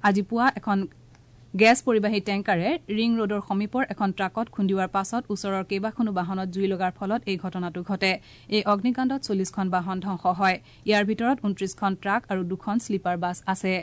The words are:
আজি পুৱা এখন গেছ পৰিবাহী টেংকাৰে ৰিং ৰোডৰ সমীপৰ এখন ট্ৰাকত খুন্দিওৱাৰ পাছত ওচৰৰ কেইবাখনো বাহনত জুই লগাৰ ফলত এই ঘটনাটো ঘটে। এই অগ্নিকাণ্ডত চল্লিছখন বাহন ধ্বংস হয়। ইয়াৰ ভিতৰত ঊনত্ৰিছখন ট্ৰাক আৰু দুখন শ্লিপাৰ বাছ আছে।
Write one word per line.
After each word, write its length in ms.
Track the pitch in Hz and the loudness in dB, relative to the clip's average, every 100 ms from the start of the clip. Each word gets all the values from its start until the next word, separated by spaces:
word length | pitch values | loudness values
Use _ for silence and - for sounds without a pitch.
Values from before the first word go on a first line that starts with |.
| 208 | 6
আজি 140 | 196 190 | 4 2
পুৱা 180 | 233 254 214 | 2 2 2
এখন 180 | 214 196 190 - - - - - - | 0 0 -2 -8 -20 -20 -20 -20 -10
গেছ 240 | 185 220 240 - | 4 6 6 4
পৰিবাহী 340 | 220 208 214 196 | 2 2 0 0
টেংকাৰে 400 | 196 202 180 185 330 - 214 | -4 0 0 2 -2 -2 0
ৰিং 120 | 233 233 | 2 2
ৰোডৰ 220 | 214 208 - | 0 -2 -2
সমীপৰ 340 | 196 208 254 269 | -2 0 -2 -4
এখন 160 | 196 196 185 | -2 -2 -2
ট্ৰাকত 280 | 190 220 233 | -4 -4 -6
খুন্দিওৱাৰ 360 | - 196 190 185 196 | -2 0 2 0 -2
পাছত 260 | 190 233 - | -2 -4 -4
ওচৰৰ 320 | 202 202 190 190 | -6 -2 -4 -2
কেইবাখনো 400 | 196 214 220 226 185 | -4 -4 -2 -2 0
বাহনত 300 | 175 190 185 | -2 -4 -4
জুই 120 | 180 196 | -2 -2
লগাৰ 200 | 190 185 - | 0 -2 -4
ফলত 220 | 196 226 254 | -4 -4 -2
এই 60 | 185 | -4
ঘটনাটো 360 | 185 180 180 170 175 | -4 -6 -6 -6 -6
ঘটে। 240 | 196 190 185 - - - 214 | 0 0 0 -6 -20 -2 -2
এই 60 | 208 | 2
অগ্নিকাণ্ডত 480 | 202 226 247 254 269 - | 2 2 0 0 -2 -2
চল্লিছখন 400 | 196 190 - 190 | -2 -2 -2 0
বাহন 220 | 180 175 185 | 0 -2 -4
ধ্বংস 200 | 185 180 185 180 | -4 -2 0 2
হয়। 160 | 196 185 - - - | 2 2 -6 -10 0
ইয়াৰ 160 | 208 208 | 2 2
ভিতৰত 260 | 220 233 262 208 | 0 0 0 0
ঊনত্ৰিছখন 460 | 190 190 - 196 190 | -2 -4 -2 -2 -2
ট্ৰাক 180 | 196 214 - | -2 -2 0
আৰু 100 | 190 180 | -4 -2
দুখন 240 | 185 - 214 | -4 -2 -4
শ্লিপাৰ 320 | - 196 185 180 | -2 -2 -2 -2
বাছ 120 | 175 180 - | -2 -4 -4
আছে। 220 | 190 190 185 | -2 0 -2